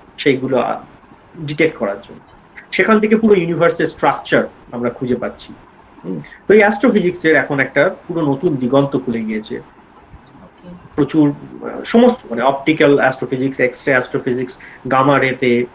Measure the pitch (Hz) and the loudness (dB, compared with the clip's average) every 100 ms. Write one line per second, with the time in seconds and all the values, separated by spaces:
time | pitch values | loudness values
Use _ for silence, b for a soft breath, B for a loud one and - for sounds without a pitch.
0 | - - 147 127 127 127 110 110 - - | -20 -4 -2 0 0 -2 -2 -6 -10 -20
1 | - - - 175 147 147 160 - 104 101 | -20 -20 -20 -14 -12 -2 -2 -2 -6 -6
2 | - 113 - - _ - - - 185 214 | -12 -20 -20 -20 _ -20 -8 -2 2 2
3 | 214 220 220 196 170 160 170 - 156 - | 4 2 4 4 2 2 0 2 -4 0
4 | - - - 135 107 - - 120 120 - | -2 -2 0 0 0 -10 -14 -6 -6 -6
5 | 123 120 107 - - - - - - - | -4 -4 -4 -10 -20 -20 -20 -20 -20 -16
6 | 175 170 147 B - 208 208 220 - 202 | -10 -10 -12 B 4 4 4 2 2 2
7 | 175 175 165 151 127 143 131 143 180 - | 0 0 2 2 0 -2 0 2 0 0
8 | - 170 147 135 180 139 123 135 139 139 | -8 -2 -2 0 -2 -2 2 2 2 -2
9 | - 113 110 107 - 120 - - - - | -4 -6 -4 -8 -8 -12 -14 -20 -20 -20
10 | - - - - - - 175 - - - | -20 -20 -20 -20 -20 -20 -20 -20 -10 -2
11 | 139 156 147 143 - 123 117 120 - 233 | 0 4 2 0 -14 -14 -12 -10 0 4
12 | 240 226 - 117 127 - - 156 147 139 | 4 2 -8 -2 0 0 -2 2 4 4
13 | 131 131 127 127 135 135 127 - - 131 | 2 -2 -6 -4 -4 -2 -2 -2 0 0
14 | 123 135 135 127 127 - B B 131 131 | 0 -6 -4 -4 -6 -10 B B -2 2
15 | 135 139 131 127 127 120 120 | 4 2 0 0 0 0 -2